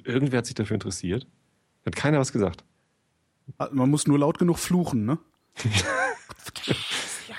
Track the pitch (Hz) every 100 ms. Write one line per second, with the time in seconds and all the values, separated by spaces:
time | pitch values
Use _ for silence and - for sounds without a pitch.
0 | - 120 139 123 - - 107 107 98 -
1 | 87 107 - _ _ _ _ _ - -
2 | 143 151 135 123 95 - - _ _ _
3 | _ _ _ _ - - 127 139 127 147
4 | - 143 143 - 180 165 - 180 165 120
5 | 107 160 - _ _ - 117 101 - -
6 | - 453 - - - - - - - -
7 | - - -